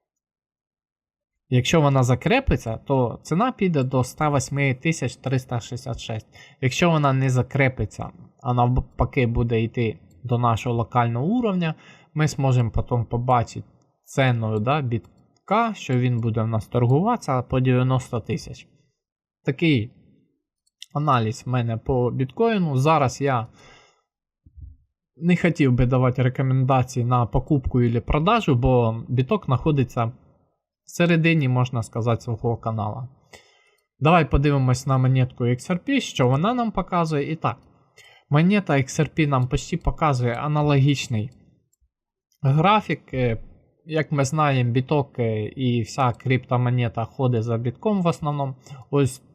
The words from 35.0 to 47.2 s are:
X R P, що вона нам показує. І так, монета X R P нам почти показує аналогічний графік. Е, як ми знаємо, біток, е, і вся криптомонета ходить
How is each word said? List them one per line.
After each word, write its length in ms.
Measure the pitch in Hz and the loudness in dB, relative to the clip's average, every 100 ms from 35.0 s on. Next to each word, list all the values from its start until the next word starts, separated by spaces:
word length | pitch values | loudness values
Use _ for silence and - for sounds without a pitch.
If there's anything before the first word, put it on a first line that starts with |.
| 131 131 127 - | 4 2 0 0
X 280 | 120 123 - | -2 0 -2
R 80 | 180 - | -4 -2
P, 100 | 269 | -2
що 280 | - - 170 | -2 0 2
вона 260 | 135 196 | 2 0
нам 180 | 247 233 | -2 -2
показує. 600 | 196 180 180 160 151 143 | -4 -2 -2 0 -2 -4
І 40 | 160 | -4
так, 220 | 131 - _ _ _ _ - _ - | -4 -6 _ _ _ _ -20 _ 0
монета 440 | 143 170 208 190 | 2 4 2 2
X 140 | 143 131 - | 0 0 -2
R 200 | 156 - | -2 0
P 80 | 147 | 0
нам 200 | 135 127 | 0 0
почти 300 | - - 165 | -4 -4 -6
показує 560 | - - 156 131 123 | -4 0 0 2 0
аналогічний 960 | 117 143 151 147 143 139 135 - 113 104 - _ _ _ _ _ _ _ _ _ _ | -2 -2 0 2 4 4 2 -2 -4 -6 -10 _ _ _ _ _ _ _ _ _ _
графік. 720 | 139 143 175 214 - 151 _ | 0 2 4 2 0 -6 _
Е, 240 | 131 123 110 - - _ _ - | -2 -2 -2 -8 -20 _ _ -6
як 260 | 156 143 | -4 -2
ми 140 | 143 127 | 0 0
знаємо, 460 | 156 151 135 120 | 0 2 2 2
біток, 480 | 127 131 151 135 - | 0 0 0 -2 -4
е, 260 | 117 107 107 | -2 -2 -6
і 360 | - 127 120 | -4 -2 0
вся 300 | 107 - 123 | -2 -2 -2
криптомонета 920 | - 123 131 - 123 123 123 120 - 110 | 0 0 -2 0 -2 0 0 -2 -4 -8
ходить 380 | - | -2